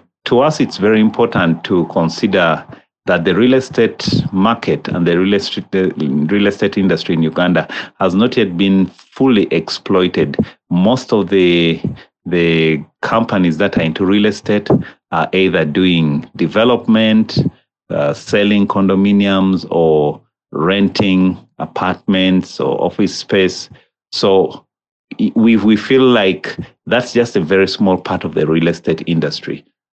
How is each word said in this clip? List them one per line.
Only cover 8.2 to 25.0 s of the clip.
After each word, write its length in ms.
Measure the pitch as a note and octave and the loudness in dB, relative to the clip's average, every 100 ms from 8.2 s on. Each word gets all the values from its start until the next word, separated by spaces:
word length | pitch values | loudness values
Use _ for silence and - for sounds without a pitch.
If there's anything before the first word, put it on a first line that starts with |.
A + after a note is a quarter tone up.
| A#2+ A#2+ | 0 0
yet 200 | G2+ E2+ | -2 0
been 300 | G2 F#2+ F2+ | 2 2 0
fully 600 | - _ - C3 A2 E2+ | -4 _ 0 2 2 2
exploited. 840 | - - - - F#2+ F#2 - C#2+ - - - - | -2 -4 -8 -2 0 0 0 -2 -2 -6 -8 -4
Most 420 | F2 G2+ B2 - | 0 2 0 0
of 180 | A2 F2+ | -2 0
the, 520 | G2 F2 F2 E2+ D#2+ - - - _ - | 2 4 4 2 -2 -6 -10 -16 _ -4
the 560 | F2 E2+ E2 D#2+ D#2 D2+ _ | 0 2 2 0 -2 -6 _
companies 560 | - A2+ A2+ G#2 F2 D#2 | -4 -2 0 0 0 0
that 200 | G2 - | -2 0
are 40 | |
into 240 | E2 D#2 F#2 | -2 -2 0
real 200 | G#2 G#2+ | 2 0
estate 440 | G#2 - G#2 - - - - _ | -2 -2 -2 0 -2 -2 -14 _
are 180 | E2+ - | -4 -2
either 320 | F#2+ F#2+ E2+ D2+ | 0 0 0 0
doing 640 | E2 F#2 E2+ D#2+ D2 - - | 0 2 2 0 -2 -6 -4
development, 1000 | E2+ G#2 B2 A#2+ - A2 A2 A2 A2 - - - _ _ - | -2 0 2 2 2 2 4 2 2 -2 -4 -4 _ _ -8
uh, 220 | C#3+ - | -4 -4
selling 520 | - - G#2+ G2+ G#2 G2 | -4 -2 0 2 2 0
condominiums, 1040 | G2+ G2 F#2+ G2+ G2+ G2+ F#2+ F#2+ F2+ - | 0 2 2 2 2 2 2 0 -2 -2
or 500 | E2+ E2 D#2 D2 D2 _ _ _ | 0 2 2 0 -4 _ _ _
renting 840 | - E2 G2 G2 - G2+ F#2 F#2 F2+ - - | -4 -2 0 0 0 0 2 0 -2 -10 -14
apartments 1000 | - - F#2 F2+ - F#2+ F#2 F#2 F2 - | -10 -6 -6 -4 -2 0 2 0 -2 -4
or 220 | - - | -4 -2
office 340 | F2 - G2 - | -2 -2 -4 -4
space. 540 | - G2 F#2 - - - _ _ _ | -2 0 0 -2 -14 -20 _ _ _
So 540 | - G#2 F#2+ - - _ _ _ _ | -2 2 4 2 -4 _ _ _ _